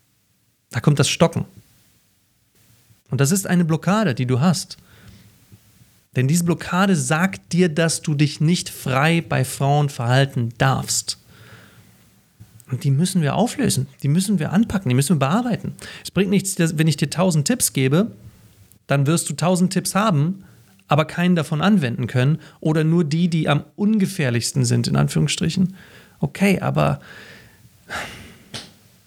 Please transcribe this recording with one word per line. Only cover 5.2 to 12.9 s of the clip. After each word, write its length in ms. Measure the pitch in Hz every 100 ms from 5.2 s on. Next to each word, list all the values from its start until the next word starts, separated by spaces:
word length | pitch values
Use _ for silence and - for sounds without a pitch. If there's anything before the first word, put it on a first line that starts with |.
| - _ _ - _ _ _ _ _ 131
Denn 120 | 131
diese 180 | 175 170
Blockade 500 | 151 - 180 196 190
sagt 560 | 127 156 190 190 -
dir, 160 | 170 180
dass 320 | 156 165 -
du 140 | - 143
dich 240 | 147 -
nicht 300 | 151 180 -
frei 520 | - 135 127 151 170
bei 220 | 160 135
Frauen 460 | 127 - 139 147 143
verhalten 640 | - 120 131 139 135 117 -
darfst. 600 | 135 123 - - - - _ - - - - - - _ _ _ _ _ - - -
Und 120 | 127
die 80 | 143